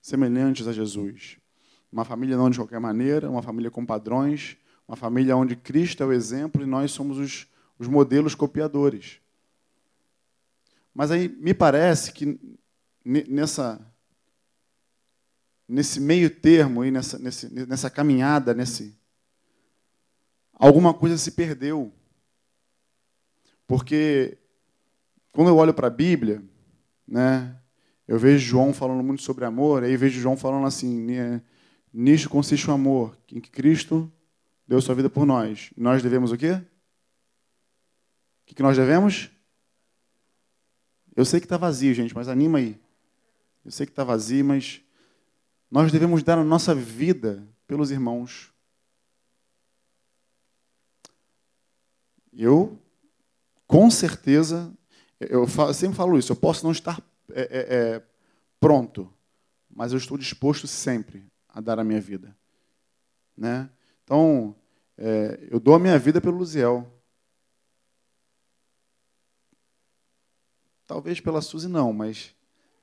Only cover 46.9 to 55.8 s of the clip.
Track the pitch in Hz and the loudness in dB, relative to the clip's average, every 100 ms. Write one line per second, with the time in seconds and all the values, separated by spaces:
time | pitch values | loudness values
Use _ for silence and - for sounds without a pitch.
46.9 | 113 160 151 113 98 104 _ - 143 147 | -4 -2 -2 -4 -8 -14 _ -8 -4 -2
47.9 | 139 120 120 123 - - _ _ _ _ | -2 -4 -6 -10 -16 -20 _ _ _ _
48.9 | _ _ _ _ _ _ _ _ _ _ | _ _ _ _ _ _ _ _ _ _
49.9 | _ _ _ _ _ _ _ _ _ _ | _ _ _ _ _ _ _ _ _ _
50.9 | _ - _ _ _ _ _ _ _ _ | _ -20 _ _ _ _ _ _ _ _
51.9 | _ _ _ _ 123 113 147 208 - _ | _ _ _ _ -2 4 4 2 -6 _
52.9 | _ _ _ _ _ _ _ - 151 233 | _ _ _ _ _ _ _ 4 6 8
53.9 | - 175 - 135 147 160 170 170 - _ | 6 -2 -4 2 2 2 -4 -10 -18 _
54.9 | _ _ _ - 123 123 - 143 143 | _ _ _ -4 -2 0 0 0 0